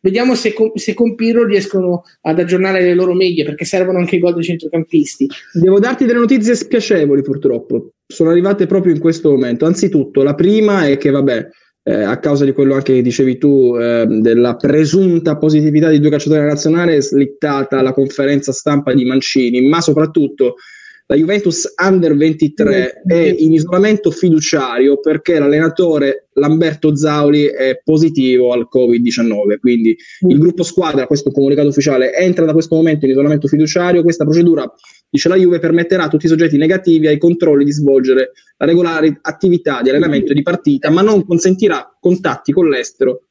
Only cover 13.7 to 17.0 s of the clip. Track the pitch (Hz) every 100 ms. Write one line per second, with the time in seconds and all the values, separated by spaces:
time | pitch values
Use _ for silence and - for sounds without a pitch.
13.7 | 120 117 117 113 113 113 117 120 120 143
14.7 | 143 156 175 190 170 165 151 156 151 151
15.7 | 151 160 151 151 151 147 151 147 147 156
16.7 | 165 175 151